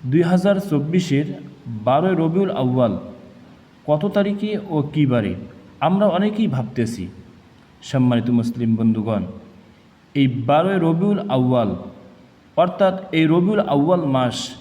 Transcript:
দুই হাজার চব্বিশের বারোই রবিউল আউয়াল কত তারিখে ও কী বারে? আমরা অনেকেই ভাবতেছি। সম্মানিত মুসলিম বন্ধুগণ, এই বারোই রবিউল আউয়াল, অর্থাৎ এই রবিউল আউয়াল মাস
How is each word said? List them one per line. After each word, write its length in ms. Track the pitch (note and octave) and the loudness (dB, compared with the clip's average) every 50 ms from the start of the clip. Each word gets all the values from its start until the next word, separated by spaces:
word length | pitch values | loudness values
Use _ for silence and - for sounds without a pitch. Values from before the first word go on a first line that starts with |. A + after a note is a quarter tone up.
দুই 220 | - B2+ C3+ E3 E3+ | -4 2 2 2 4
হাজার 320 | E3+ F#3 F3+ F3+ G3+ G3+ G3 F#3+ - | 4 2 2 4 2 0 0 0 -2
চব্বিশের 580 | D3+ C#3+ C#3+ D#3 E3+ F#3 E3+ - C#3 C#3 D3+ - - - - - - - - A#2+ A#2 G#2+ G#2+ | -2 -2 0 0 0 0 0 0 0 -2 -2 -4 -8 -12 -14 -18 -20 -18 -14 -12 -12 -4 0
বারোই 300 | A#2+ C3 D3 E3+ F#3+ F#3 | 0 2 2 2 2 0
রবিউল 360 | D#3+ D#3+ D#3+ D#3+ F#3+ G3 F3+ - - C3+ | 0 0 0 0 0 -2 -2 -2 -2 -2
আউয়াল 300 | B2+ B2 B2+ B2 A2 F#2+ E2+ - - - - - - - - - - - - - _ _ _ _ | 0 2 2 0 0 0 -4 -8 -14 -18 -20 -20 -20 -20 -20 -20 -20 -20 -20 -20 _ _ _ _
কত 180 | - D3+ D3+ F3 G3+ G3 | -2 -2 0 0 0 0
তারিখে 360 | G3+ G3+ G#3 G3+ G3+ G#3+ G#3+ G#3+ G#3+ - - | 0 0 0 -2 -4 -4 -4 -4 -6 -6 -2
ও 80 | E3 D3+ C#3 D3 - | -2 -2 -2 -2 0
কী 100 | D#3 D3 | 2 2
বারে? 280 | C3 B2 A#2+ G#2 F#2+ F2+ F#2+ - - - - - - - - - | 2 2 0 0 -2 -4 -6 -10 -14 -18 -20 -20 -20 -10 -2 0
আমরা 180 | D#3 F#3 G3 G#3+ G3+ E3 | 0 2 2 2 2 2
অনেকেই 300 | F3+ G3+ G#3+ G#3 A3 A3+ | 2 0 0 0 0 -2
ভাবতেছি। 560 | F3+ C3+ C3 A#2+ G#2+ - B2 A#2 G#2 - - F2+ F2+ - - - - - - - - - - - _ _ _ - - | -2 -2 -4 -4 -4 -4 -4 -4 -4 -4 -8 -10 -12 -12 -18 -20 -20 -20 -20 -20 -20 -20 -20 -20 _ _ _ -12 -4
সম্মানিত 360 | - C3+ B2+ B2 A#2+ A#2 A2+ A#2+ A#2+ A#2 | 0 2 2 2 2 2 0 2 0 0
মুসলিম 320 | A2 A#2 - B2 A#2+ A2+ A2+ G#2+ | 0 -2 -4 -2 0 0 0 2
বন্ধুগণ, 440 | A2+ A2+ A2 A2 G#2 A2 A2 G2+ F2+ F2 - - - - - - - - - - _ _ _ _ _ _ _ | 2 2 2 2 0 -2 -2 -2 -4 -6 -10 -16 -20 -20 -20 -20 -20 -20 -20 -20 _ _ _ _ _ _ _
এই 120 | C#3+ C#3 C3 A#2+ C3+ A#2 | 2 2 2 2 -2 0
বারোই 300 | A2+ C#3+ D3+ E3+ F#3+ G3 F#3 E3 | 2 2 2 4 2 0 0 2
রবিউল 320 | E3 E3 E3 F#3 G#3 G#3 F3+ - G2+ C3 | 2 2 2 2 0 0 -2 -2 -2 0
আউয়াল, 360 | C3 B2+ B2 B2+ B2 A2+ G2+ F#2 F2 - - - - - - - - - - _ _ _ - _ | 0 2 2 2 2 0 0 -4 -6 -10 -14 -18 -20 -20 -20 -20 -20 -20 -20 _ _ _ -8 _
অর্থাৎ 380 | - E3+ F3+ F3+ - G3+ F#3+ F#3 F#3+ - - | 0 0 0 2 2 0 0 0 -2 -8 -2
এই 140 | - D#3+ D#3+ D#3 D#3+ | 0 2 2 4 4
রবিউল 280 | F3 F3 G3 G#3+ G#3+ - - C#3 | 2 2 2 0 0 0 0 0
আউয়াল 280 | C#3+ C#3+ D#3+ F#3 F3 D#3+ C#3+ C3 | 2 2 2 2 2 2 0 0
মাস 220 | C3 B2+ A#2+ A2+ - - - - - | 0 0 0 -2 -6 -10 -10 -14 -18